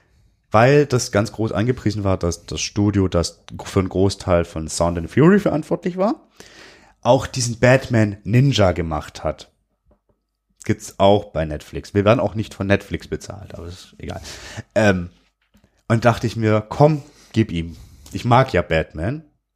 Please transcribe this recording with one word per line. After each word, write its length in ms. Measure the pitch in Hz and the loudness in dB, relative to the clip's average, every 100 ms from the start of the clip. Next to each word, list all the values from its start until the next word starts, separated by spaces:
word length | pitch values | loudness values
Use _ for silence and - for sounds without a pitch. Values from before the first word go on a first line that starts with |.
| _ _ _ _ _ | _ _ _ _ _
Weil 360 | 107 123 143 147 | 4 6 4 4
das 240 | 123 - | 0 0
ganz 200 | - 117 | -2 -2
groß 180 | - 110 | -4 -4
angepriesen 520 | - 120 127 107 104 | -2 -2 -2 -4 -2
war, 140 | 98 92 | -2 0
dass 280 | 87 85 - | -2 -6 -8
das 160 | 78 | -8
Studio, 460 | - - 104 101 92 | -6 0 0 2 2
das 360 | 87 82 - - - - | 0 -2 -6 -18 -18 -4
für 140 | 98 | -2
einen 100 | 92 | 0
Großteil 560 | 92 98 - - 87 85 | 0 0 0 0 0 0
von 220 | 82 80 | -6 -10
Sound 300 | - 90 85 | -4 -2 -2
and 140 | 82 | -4
Fury 280 | - 160 202 | 2 4 4
verantwortlich 580 | 185 151 - 175 190 180 | 2 -4 -4 -6 -6 -4
war, 300 | 202 311 _ - - - - - _ _ | -4 -4 _ -20 -20 -20 -20 -20 _ _
auch 260 | 120 120 - | 2 2 2
diesen 320 | - 120 117 | -6 -6 2
Batman 580 | 123 131 - 120 107 101 | 4 4 2 0 0 -2
Ninja 480 | 92 117 139 110 95 | 0 2 4 4 2
gemacht 520 | 87 82 78 - - | 2 -4 -6 -8 -8
hat. 280 | 80 73 - _ _ _ _ _ _ _ _ _ _ _ | -8 -8 -14 _ _ _ _ _ _ _ _ _ _ _
Gibt's 360 | - 107 - - | -6 -6 -8 2
auch 320 | 98 104 - | 4 4 0
bei 120 | - | -6
Netflix. 500 | 80 - - - - 101 | -6 -6 -10 -14 -4 0
Wir 100 | 98 | 2
werden 140 | 120 | 2
auch 160 | 101 101 | 0 -4
nicht 180 | 101 | -8
von 140 | - 98 | -6 0
Netflix 400 | 101 - - - | 0 -2 -10 -8
bezahlt, 480 | 80 - 90 95 - | -10 -10 -16 -16 -16
aber 100 | 85 | -16
ist 280 | 87 - - | -16 -20 -16
egal. 240 | - - - - - - - - | -14 -12 -14 -18 -16 -18 -14 -2
Ähm, 340 | 107 92 87 - _ _ _ _ _ _ - | 0 0 -4 -14 _ _ _ _ _ _ -2
und 180 | 113 117 | 0 2
dachte 220 | 113 120 | 0 -2
ich 80 | 113 | -2
mir, 280 | 107 107 - | 0 0 0
komm, 320 | - 151 151 - _ _ | 2 4 2 -6 _ _
gib 180 | - 98 | -2 0
ihm. 240 | 85 82 82 - - - | -2 -6 -12 -20 -20 -14
Ich 100 | 95 120 | -8 2
mag 280 | 120 131 | 2 4
ja 80 | 87 | 0
Batman. 600 | - 80 78 82 90 151 - _ _ | 0 -2 -2 -6 -8 -8 -12 _ _